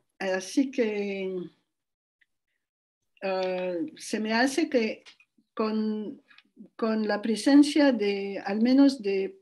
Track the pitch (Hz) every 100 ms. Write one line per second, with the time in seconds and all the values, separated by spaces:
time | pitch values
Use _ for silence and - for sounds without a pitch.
0 | _ - 190 185 190 - 269 - 220 208
1 | 202 196 190 185 180 _ _ _ _ _
2 | _ _ _ _ _ _ _ _ _ _
3 | _ - 190 185 185 185 185 175 151 -
4 | - 214 214 226 269 302 311 254 220 -
5 | - - _ _ _ - 220 220 214 214
6 | 202 - _ _ _ - 202 - 226 220
7 | 214 208 226 214 285 285 294 311 277 226
8 | 202 202 196 196 - 208 240 269 277 269
9 | 196 196 190 -